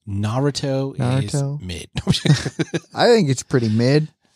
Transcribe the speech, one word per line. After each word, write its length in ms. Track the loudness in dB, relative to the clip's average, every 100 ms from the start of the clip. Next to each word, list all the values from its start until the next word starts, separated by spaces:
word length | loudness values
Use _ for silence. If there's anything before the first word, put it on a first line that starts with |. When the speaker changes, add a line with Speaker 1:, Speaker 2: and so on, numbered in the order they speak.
| -10 -4
Speaker 1:
Naruto 760 | -2 0 -2 -2 -4 -4 -4 -4
Speaker 2:
Naruto. 600 | -2 0 0 -2 -2 -4
Speaker 1:
is 40 | -8
mid. 240 | -10 -10 -6
<laughs> 960 | -2 0 2 2 0 -6 -6 -6 -6
Speaker 2:
I 140 | 0 4
think 220 | 4 4
it's 140 | 0
pretty 260 | 0 0 2
mid. 400 | 2 4 2 0 _ _